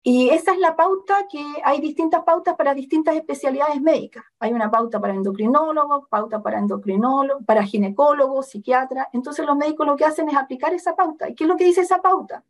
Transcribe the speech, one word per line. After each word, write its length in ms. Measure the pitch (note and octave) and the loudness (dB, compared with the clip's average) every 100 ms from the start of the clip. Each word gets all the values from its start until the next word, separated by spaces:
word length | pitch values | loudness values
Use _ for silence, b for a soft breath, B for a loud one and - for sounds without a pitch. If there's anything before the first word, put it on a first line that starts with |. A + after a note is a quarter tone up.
Y 280 | B3 B3 B3+ | 4 4 4
esa 240 | D#4+ F4+ | 4 2
es 60 | F#4 | 2
la 180 | E4+ E4 | 2 2
pauta 500 | F4 F#4+ - G4+ G4 | 2 0 0 -2 -2
que 140 | D4 D4 D4 | -10 -10 -4
hay 180 | - C#4 | -2 0
distintas 420 | D4+ D4+ E4 E4 | -2 -2 0 0
pautas 320 | E4+ E4 F4+ | 2 2 0
para 180 | F4 C#4+ | 0 -2
distintas 420 | C#4 C4 D#4 D#4 | -2 -2 0 0
especialidades 680 | D#4+ D#4+ C#4 C4+ C4+ D4 C#4+ | -2 -4 -4 -4 0 -2 2
médicas. 420 | D#4 D4+ - A#3 - _ | 2 0 -2 -16 -20 _
Hay 140 | A3 | -4
una 180 | A#3+ G#3+ | -2 0
pauta 280 | A3+ A#3 G#3 | 0 0 -2
para 140 | G3+ | -4
endocrinólogo, 960 | G3 G3 G3 G#3+ D4 D#4+ D#4 C#4+ C#4+ C#4 | -2 -4 -2 2 2 2 -2 0 -2 _
pauta 340 | G#3 A3 G#3+ | -4 -4 -6
para 160 | G#3+ G#3+ | -4 -4
endocrinólogo, 840 | G3+ G3+ G3+ F#3+ B3 C4+ C#4 C#4 | -4 -4 -2 0 0 0 -2 -4
para 200 | A3 A3 | 2 2
ginecólogo, 800 | G3+ G#3+ G3 G3 C#4+ A#3 C4+ C4+ | 2 -2 -2 2 2 4 0 0
psiquiatra. 680 | C4 G#3 B3 B3+ C4 C4 C4 | -6 -12 0 0 0 -6 -4
Entonces 340 | A#3+ C#4 D4 | -6 -6 -6
los 120 | D4+ C#4+ | 0 0
médicos 280 | D4+ D#4 | 0 0
lo 120 | D4 C#4+ | 0 2
que 80 | |
hacen 240 | D4+ D#4 D#4 | 2 0 0
es 60 | |
aplicar 380 | C#4 C4+ B3+ D4+ | -2 -2 -4 -4
esa 220 | F4 F4+ | -2 -2
pauta. 340 | E4+ F4 D#4 - | 0 -2 -2 -12
¿Y 60 | |
qué 80 | A#3 | -2
es 60 | D#4 | 0
lo 80 | F4+ | 4
que 80 | |
dice 160 | F4+ F4 | 4 4
esa 200 | F4+ F#4 | 2 2
pauta? 440 | F#4 F#4 G3+ - | 4 2 -2 -16